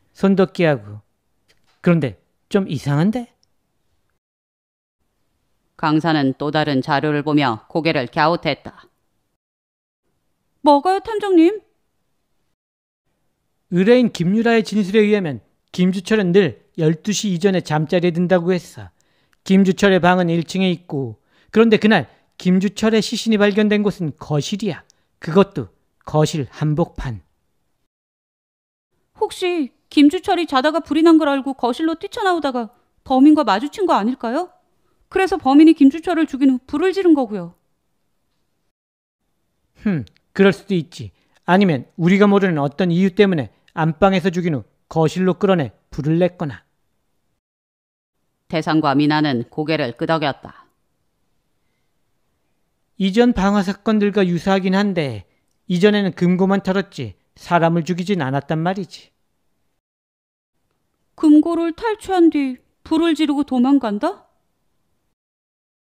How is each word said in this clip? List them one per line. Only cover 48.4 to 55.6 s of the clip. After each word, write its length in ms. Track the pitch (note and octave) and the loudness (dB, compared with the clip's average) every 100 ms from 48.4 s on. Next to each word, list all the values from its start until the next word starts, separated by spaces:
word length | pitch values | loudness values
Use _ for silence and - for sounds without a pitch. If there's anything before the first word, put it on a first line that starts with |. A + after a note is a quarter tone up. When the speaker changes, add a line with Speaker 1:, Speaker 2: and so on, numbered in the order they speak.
| _ | _
Speaker 2:
태상과 480 | E3 D#3 D#3 D3+ C3+ | -6 -2 0 0 2
미나는 480 | D3+ D3+ D3+ B2 A#2+ | 2 0 0 -2 -6
고개를 480 | - D#3 D#3 B2+ - | -8 -4 -4 -6 -6
끄덕였다. 680 | E3 D#3+ D3 B2+ - - _ _ _ _ _ _ _ _ _ _ _ _ _ _ _ _ _ _ _ _ _ _ _ - | -4 -2 -2 -6 -12 -20 _ _ _ _ _ _ _ _ _ _ _ _ _ _ _ _ _ _ _ _ _ _ _ -4
Speaker 1:
이전 360 | G3 G3 B3 | -2 2 2
방화 300 | A#3 F#3+ G#3 | 2 0 0
사건들과 640 | F#3+ F#3+ - G#3+ G3+ G3+ F#3 | -2 -4 -2 0 0 0 0
유사하긴 480 | E3+ G3 F#3+ F#3+ F#3+ | 0 0 -2 0 0
한데 520 | G3+ F3+ C#3+ G#2+ - _ _ _ | 0 -2 -4 -6 -14 _ _ _